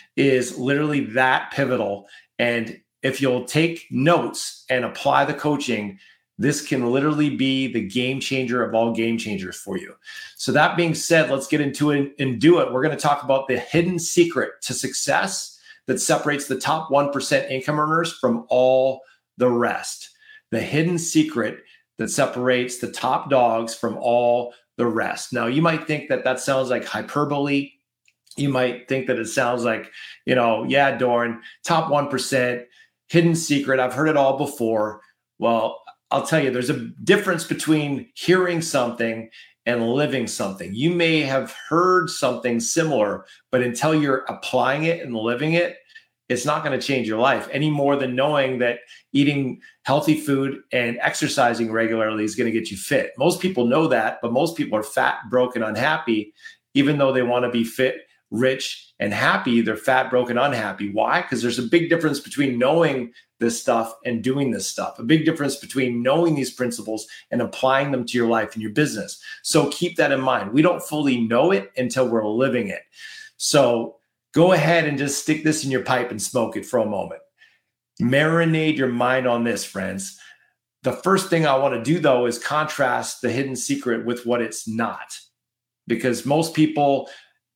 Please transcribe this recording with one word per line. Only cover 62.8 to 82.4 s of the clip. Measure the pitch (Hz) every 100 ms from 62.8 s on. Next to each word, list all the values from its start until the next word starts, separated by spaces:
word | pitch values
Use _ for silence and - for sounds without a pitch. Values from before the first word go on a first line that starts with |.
| 160 135 117 - _ -
this | 117 117
stuff | - 117 110 -
and | 123 117
doing | 123 139 135
this | 98 -
stuff, | - 87 -
a |
big | 117 160
difference | 151 160 143
between | - - 131 123 120
knowing | 123 156 170
these | 143 127
principles | - 123 117 107 107 - - -
and | 120
applying | 113 - 131 135 143
them | 131
to | 117 120
your | 117
life | 113 104
and | 110
your | 107
business. | 107 147 110 95 - - -
So | - 156 143
keep | - 180 175
that | 147
in | 135
mind. | 131 120 98
We | 127
don't | 170 -
fully | - 151 143 123
know | 113 117 165
it | 196 196 -
until | 123 127 123
we're | 113 107
living | 110 135 120 101
it. | 87 - - - - - -
So | - 147 123 117 113 - _ _ _
go | 135 175
ahead | 180 156 170 151
and | 139
just | 143 -
stick | - 151
this | 156 151
in | 135
your | 131
pipe | - 123 120
and | 107
smoke | - 123 110 107
it | -
for | 123
a |
moment. | 107 101 87 82 _ _ _ _ _ _ _ -
Marinate | 117 139 156 165 165 160 156 156
your | 131
mind | 120 123 131 127
on | 117
this, | 117 101
friends. | - 98 92 95 95 - - - _ _ _ _
The | -
first | 143 175 190 190
thing | 170 156
I | 135
wanna | 139 120
do, | 113 156
though, | 151 123 120
is | 117